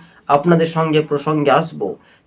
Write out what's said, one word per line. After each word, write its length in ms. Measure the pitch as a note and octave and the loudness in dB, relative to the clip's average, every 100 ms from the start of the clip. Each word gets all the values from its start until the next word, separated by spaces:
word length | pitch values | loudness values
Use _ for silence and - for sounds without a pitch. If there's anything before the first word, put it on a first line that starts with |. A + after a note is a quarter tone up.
| - _ - | -12 _ -2
আপনাদের 400 | C#3+ E3+ E3+ D#3+ | 0 2 2 2
সঙ্গে 340 | D#3+ D#3+ D3+ | -2 0 0
প্রসঙ্গে 500 | D3+ C#3+ D3+ D3+ C#3 | 0 -2 -2 0 2
আসবো। 440 | C3+ E3 - - - _ _ | 2 0 -6 -10 -10 _ _